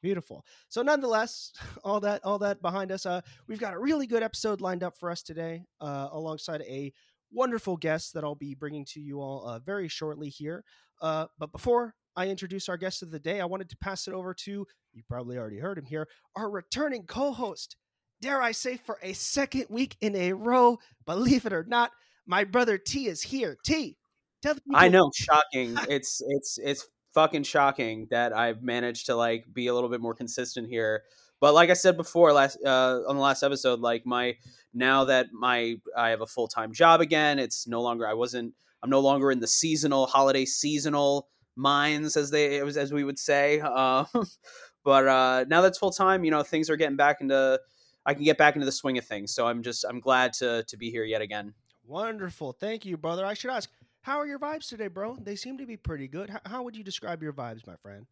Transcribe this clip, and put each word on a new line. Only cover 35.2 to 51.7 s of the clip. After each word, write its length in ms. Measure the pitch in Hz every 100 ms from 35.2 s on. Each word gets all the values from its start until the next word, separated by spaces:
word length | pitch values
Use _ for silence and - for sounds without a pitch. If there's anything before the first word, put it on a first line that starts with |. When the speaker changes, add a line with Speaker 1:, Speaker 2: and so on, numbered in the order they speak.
| 123
Speaker 2:
my, 440 | 110 123 123 117 117 - -
I 120 | 117
have 120 | 113
a 40 | 110
full-time 460 | - 113 - 110
job 280 | 110 165 165
again, 380 | 160 156 151 143
it's 300 | 123 - -
no 140 | 117
longer, 240 | 120 117 113
I 80 |
wasn't, 380 | 110 120 120 117 - _ _
I'm 80 | 123
no 80 | 135
longer 320 | 139 139 139
in 80 | 131
the 80 | 113
seasonal, 600 | - 165 156 147 139 131
holiday 380 | 139 139 135
seasonal 840 | 131 - 147 151 147 147 143 139 - _ _
minds, 600 | - 139 143 147 151 151 156
as 140 | 143
they, 240 | 147 147 143
it 80 |
was, 120 | 143 143
as 160 | 139
we 120 | 147
would 160 | 139 139
say. 400 | - 143 143 151
Uh, 440 | 147 127 131 131 143 240 202 -
<laughs> 400 | - - - _
but, 220 | - 139 135
uh, 380 | 131 131 127 131
now 140 | 160
that's 180 | 185 180
full-time, 460 | 202 170 190 190
you 80 | 165
know, 100 | 156
things 260 | 143 160 156
are 80 | 151
getting 200 | 156 139
back 240 | 143 147
into, 400 | 139 135 135 131 - _ _ _
I 100 | -
can 100 | 143
get 140 | 147 151
back 180 | 151 147
into 100 | 135
the 60 |
swing 260 | 135 139 127
of 60 | -
things. 260 | 107 104
So 140 | - 120
I'm 160 | 117
just, 220 | 120 117 123
I'm 120 | 123
glad 320 | 123 127 127
to, 300 | - 123 117
to 120 | 110 107
be 140 | 117
here 140 | 117
yet 180 | 110 110
again. 320 | 107 104 104 104 _